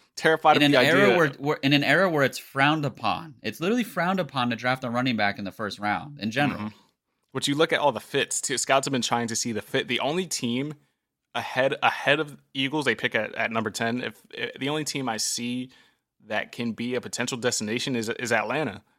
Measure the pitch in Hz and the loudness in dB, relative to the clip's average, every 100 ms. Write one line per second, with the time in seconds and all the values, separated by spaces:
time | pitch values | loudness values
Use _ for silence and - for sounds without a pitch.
0 | _ - 160 160 160 151 143 139 135 175 | _ -2 2 4 6 6 6 6 6 6
1 | 202 180 151 135 139 151 135 143 131 151 | 6 6 4 0 -4 0 2 4 4 4
2 | 190 156 131 - - 135 143 156 143 - | 4 2 0 0 -6 2 2 2 -2 -2
3 | 110 87 165 123 220 208 170 247 208 180 | -2 -2 -4 -10 -8 -4 0 0 -2 -2
4 | 170 190 151 139 123 113 123 127 123 117 | 0 0 -2 -2 -2 0 0 -2 -2 0
5 | 131 110 101 98 101 - 104 95 104 98 | 0 2 0 0 -6 -6 -8 -4 -2 -2
6 | 113 143 113 117 143 92 107 - _ _ | -4 -8 -4 0 0 0 -6 -10 _ _
7 | _ _ _ 131 143 143 160 147 143 110 | _ _ _ -4 0 2 2 2 2 0
8 | - 139 113 - - 123 - 135 139 135 | -2 -2 0 -2 -4 -2 2 2 2 -2
9 | 113 120 117 113 120 107 - 135 117 123 | 0 0 -2 -4 -4 -4 -4 -4 -2 -2
10 | 131 170 180 - 120 120 147 147 _ _ | -2 -2 -4 -4 -2 -4 -4 -10 _ _
11 | _ _ _ 120 107 127 131 - 123 - | _ _ _ -8 -4 0 0 2 0 2
12 | - 151 147 139 _ 139 135 151 131 110 | 2 2 0 -10 _ -4 -2 0 0 0
13 | 123 113 107 - 113 113 107 - 117 123 | 0 -2 -2 -4 -4 -2 -4 -2 -2 -2
14 | 113 - _ - 123 - 135 156 147 143 | -6 -10 _ -8 -8 -6 -4 -4 -4 -4
15 | 127 110 - - 120 123 127 - _ _ | -4 -4 -4 -4 -4 -6 -8 -14 _ _
16 | _ _ 107 107 - - 117 104 120 123 | _ _ -6 -4 -4 -6 -6 -4 -4 -4
17 | 107 - 120 127 120 - 104 123 143 120 | -4 -4 -4 -2 -2 0 -2 -2 -2 -2
18 | 110 - 120 113 107 135 139 95 - | -2 -4 0 0 0 -2 -4 -6 -14